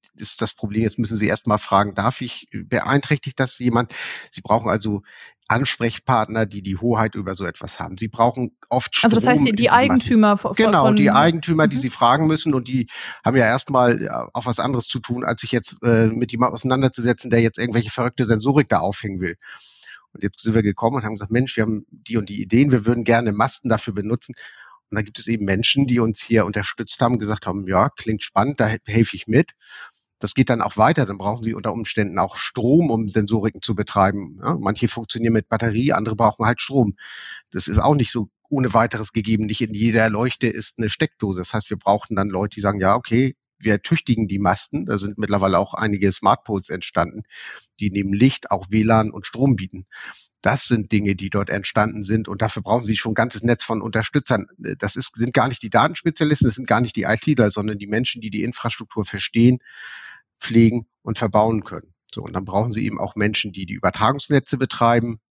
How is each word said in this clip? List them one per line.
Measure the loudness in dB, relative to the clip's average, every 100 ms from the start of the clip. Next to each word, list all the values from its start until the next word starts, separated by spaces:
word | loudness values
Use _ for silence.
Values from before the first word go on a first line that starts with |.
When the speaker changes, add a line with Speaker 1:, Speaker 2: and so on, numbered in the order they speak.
| _ _
Speaker 1:
ist | -14 -6
das | -8
Problem, | -6 -6 -2
jetzt | -2 -2
müssen | -4 0
Sie | 0
erst | -2 0
mal | -2
fragen, | 2 2 2
darf | 0 -2 -2
ich, | -10 -12 -14
beeinträchtigt | -14 -4 -4 0 0 0 -4 -4 -4
das | -2 0
jemand? | 0 0 0 -6 -12 -12 -14
Sie | -14
brauchen | 0 0 2
also | -2 -2 -6 -8 -20 -20 _ -2
Ansprechpartner, | 0 0 -2 -4 -4 0 0 2 0 -2
die | -4
die | -8 -4
Hoheit | 0 0 0 -4
über | -8 -6
so | -6
etwas | -8 -14 -10
haben. | -12 -8
Sie | -8
brauchen | 2 0 2 -6 _ -2
oft | -2 -2 0
Speaker 2:
Also | 4 6
das | 6
heißt, | 4
Speaker 1:
Strom | 4
Speaker 2:
die, |
die | 2 4
Speaker 1:
in |
die |
Masten. | 4 4
Speaker 2:
Eigentümer | 2 4 4 6 4
von, | -2 2
Speaker 1:
Genau, | 4 6 6
Speaker 2:
von | 6
Speaker 1:
die | 6
Eigentümer, | 6 4 2 0 4 4
die | 2
Speaker 2:
Mhm. |
Speaker 1:
Sie | -4
fragen | 2 4 6 4
müssen | 2 2 -2
und | 0
die | -4 -4 -8 -14 -4
haben | 0 4
ja | 4
erst | 2 0
mal, | 4 4 4
äh, | -2
auch | -8 -8 -8 -6
was | -4
anderes | -2 -2 -4
zu | -8
tun, | -6 -6 -4
als | -4
sich | -2
jetzt, | -4 -4 -4
äh, | 2 4 4
mit | 2 -4
jemandem | 0 0 0
auseinanderzusetzen, | -2 2 2 0 0 0 2
der | 2
jetzt | 2 0
irgendwelche | -4 -2 -4
verrückte | -4 -4 -2 0
Sensorik | 2 2 2 4
da | 2
aufhängen | 0 -4 -8 -6
will. | -6 -8 -16 -20 -20 -20 -20 -20 _
Und | -6
jetzt | -6 -4
sind | 0 2
wir |
gekommen | 2 0 -2 -2
und |
haben | -6 -8
gesagt, | -4
"Mensch, | -2 -2 0
wir |
haben | -2 -2 -8
die | -20 -6 -4
und | -4
die | -8
Ideen, | 0 4 6
wir | 4 2
würden | 0
gerne | 4 2 2
Masten | 0 0 0 0
dafür | 0 0
benutzen." | -6 -4 -4 -6 -16 -20 -20 -20 _ -8
Und | -6
da |
gibt | -6 -8
es | -4
eben | -2
Menschen, | 0 0 2 2 2
die | 2
uns | 2 -2
hier | 2 2 2
unterstützt | -2 -6 -8 -8 0
haben, | 0 0
gesagt | -2 -4 -4
haben, | -6 0
"Ja, | 2 2
klingt | 0 -6 -4
spannend, | -2 0 0 0
da | 0
he-, | 0 -2
helfe | 2 2 0
ich | 0
mit." | 2 2 -4 _ -20 -20 _ _ _
Das | -6 0
geht | 2
dann | 2
auch | 0 4
weiter, | 4 4 0
dann | -2
brauchen | -4 -4
Sie | -4
unter | -4 -4
Umständen | -6 -6 -2 -2 0
auch | -2 -2
Strom, | -8 -2 4 4 4
um | 2 0
Sensoriken | 0 0 0 0 -4
zu | -6 -4
betreiben. | -2 2 2 2 -8 -10
Ja, | -6 -4
manche | -2 -2 -2
funktionieren | -4 -8 -4 0
mit | 0 0
Batterie, | -2 -2 0 0
andere | 0 -2 0
brauchen | 0 2 0
halt | 0
Strom. | 0 2 2 0 -12 -18 -18 -20 _
Das | -8 0
ist | 2
auch | 4 2
nicht | 2
so | -2 -6 _ -6
ohne | -2 2
weiteres | 2 2 -2 -6
gegeben. | -4 0 0 0
Nicht | -4
in | -4
jeder | 0 2 2 2
Leuchte | 0 -4 -2 -4
ist | -4 -8 -6
eine | -6
Steckdose. | -2 -4 -2 -6 -6
Das | -4
heißt, | -6 -6
wir | -6
brauchten | 0 0 0 -2
dann | -2
Leute, | -2 -4 -2
die |
sagen, | -2 2
"Ja, | 2 2
okay, | 2 0 0 -2 _ _
wir | 0
ertüchtigen | 0 2 -2 0 0 0
die | 0
Masten." | 0 0 -2 -8 -4
Da | -4
sind | -4 -6
mittlerweile | -2 0 2 2
auch | 0
einige | -2 -4 0 0
Smartpoles | 2 2 2 0 -6 -4
entstanden, | -8 -6 -2 -2 -4 -16 -18 -18 -20 _ -6
die | -4
neben | -2 -2
Licht | 4 4 2 -4
auch | -4 -2
W | 0
lan | 4 2 2
und | -6 -12
Strom | 0 2 2
bieten. | -2 -12 -18 -18 -18 -20 -20 _
Das | -2 0 0
sind | -2 0
Dinge, | 0 0 -4
die | -4
dort | -4 -4
entstanden | -4 -2 0 0 -2
sind. | -2 -2 -2
Und | -4
dafür | -4 -4
brauchen | -2 -2
Sie | 0 -4
schon | -2
ein | -2
ganzes | -2 0
Netz | 0 0
von | -2 -6
Unterstützern. | -4 -4 -2 -2 0 -2 -2 _ -12 -6
Das | -6 -4
ist, | -8 -4
sind | -2
gar | 2 0
nicht | -2
die | 0
Datenspezialisten, | 2 2 0 -4 -2 0 2 2
das | 0
sind | 0
gar | 2
nicht | 2 -2
die |
I | -2 -2
T | 0
ler, | 4 4
sondern | 2 -4 -6
die | -4
Menschen, | -4 -2 -6
die | -8
die | -6
Infrastruktur | -6 -4 -6 -6 -10 -8 -6
verstehen, | -6 -4 4 4 4 _ -20 -20 -20 -20 -20 _ _
pflegen | 0 6 6 4 -6 _
und | -8 -4
verbauen | 0 2 2 0
können. | -4 -14 -16 _ _
So, | -14
und | -8
dann | -8
brauchen | -4 -2 -2
Sie | -2
eben | -4 -4
auch | -6 -2
Menschen, | -2 0 -6
die | -8 -10
die | -2
Übertragungsnetze | -2 2 0 0 0 0 0 -4
betreiben, | -4 2 2 4 0 -8 _